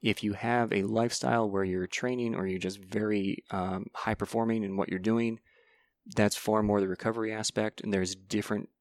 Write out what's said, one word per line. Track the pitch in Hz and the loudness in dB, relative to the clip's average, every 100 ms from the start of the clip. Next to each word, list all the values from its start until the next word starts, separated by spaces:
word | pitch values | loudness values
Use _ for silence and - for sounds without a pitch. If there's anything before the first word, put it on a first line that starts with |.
If | 110 101 | 2 0
you | 107 | 0
have | 98 117 120 117 | -2 0 2 2
a | 101 | 2
lifestyle | 98 110 117 - 127 117 107 | 2 2 0 0 2 2 2
where | 98 | 0
you're | 95 92 92 | 0 0 -2
training | - 127 123 120 | -2 -2 -2 -2
or | 113 95 | -2 -2
you're | 92 | -2
just | 92 98 | -4 -6
very, | 95 104 107 104 98 - - | -6 -2 0 2 0 -4 -4
um, | 98 92 95 - | -4 -2 -4 -6
high | - - | -6 -4
performing | 107 101 117 113 113 | -2 0 0 2 0
in | 101 95 | 0 -2
what | - | 0
you're | 95 | 0
doing, | 98 113 117 113 _ _ _ _ _ _ - - | 2 2 0 -4 _ _ _ _ _ _ -8 2
that's | 104 - | 2 2
far | - 107 | 2 2
more | 104 104 | 4 4
the | 95 | 2
recovery | 92 117 113 110 | 0 -2 -2 -2
aspect, | 110 110 - 107 - | -2 -4 0 -2 -2
and | - | -2
there's | 98 92 | 0 0
different | 95 95 107 - 104 - _ | -4 -2 -2 0 -4 -4 _